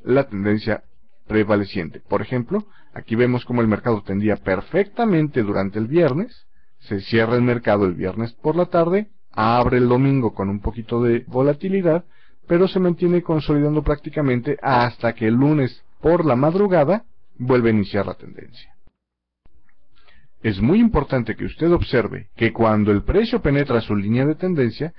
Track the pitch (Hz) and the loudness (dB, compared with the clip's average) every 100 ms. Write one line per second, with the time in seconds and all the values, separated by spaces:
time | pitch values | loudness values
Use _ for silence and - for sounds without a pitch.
0 | - 135 139 101 104 107 110 104 - - | 0 2 0 -2 0 0 0 -4 -6 -20
1 | - - - 107 101 104 95 98 78 - | -20 -18 -2 0 2 2 0 -4 -8 -10
2 | - - 107 127 120 202 - - - - | -4 -4 -2 -6 -2 -4 -6 -14 -16 -14
3 | - 113 123 123 - 123 113 101 120 107 | -4 0 2 0 -2 0 2 2 0 -2
4 | 101 98 104 101 - 95 - 170 208 - | -2 -2 0 0 -2 -2 -2 -2 -2 -2
5 | 226 165 151 131 101 98 95 107 113 165 | 0 2 0 0 -2 -2 -2 -4 -2 2
6 | 156 139 240 - - - - - - 98 | 2 2 -4 -10 -20 -20 -20 -16 -8 -8
7 | - 113 113 123 123 120 113 104 95 90 | -2 0 2 2 2 0 2 2 2 0
8 | 92 110 113 - 151 160 175 175 170 190 | -4 -4 -6 -4 -2 0 0 2 2 0
9 | 214 - - - 110 123 120 123 123 123 | -2 -12 -10 -2 2 2 2 2 4 4
10 | 139 135 113 - 98 101 113 107 110 117 | 4 2 0 -2 -4 -4 -6 -8 -4 0
11 | 120 117 - 123 143 143 190 190 175 165 | 2 0 0 0 0 0 -2 0 2 0
12 | - - - - - 170 185 190 180 170 | -2 -18 -20 -12 0 2 2 2 0 2
13 | 175 175 170 156 147 147 147 151 147 143 | 2 2 0 -2 0 2 2 0 0 -2
14 | 156 156 139 123 131 - 131 123 120 - | -4 -2 0 0 -2 -4 0 2 0 -2
15 | 117 - 113 120 143 156 123 - - - | -4 0 2 4 4 2 0 -4 -20 -2
16 | 151 170 156 120 147 185 208 175 143 214 | 2 2 2 2 2 2 2 4 2 0
17 | - - - - 123 127 113 107 95 101 | -4 -18 -18 -6 2 4 4 2 0 -2
18 | 95 - - - - - - - - _ | -4 -6 -14 -18 -18 -20 -20 -20 -20 _
19 | _ _ _ _ - - - - - - | _ _ _ _ -20 -20 -20 -20 -20 -20
20 | - - - - 113 95 113 214 226 156 | -20 -20 -20 -8 -4 0 4 6 4 4
21 | - 131 113 101 101 - 165 170 - 123 | 0 -2 -2 -6 -8 -2 2 2 2 0
22 | 101 95 - - 113 117 113 107 104 104 | 0 -4 -10 -2 -2 2 2 4 4 2
23 | 98 180 226 220 156 143 143 117 107 104 | 2 0 2 0 0 0 2 0 0 -2
24 | 101 120 143 151 185 160 120 - 156 | 0 2 0 0 -2 0 0 -2 -8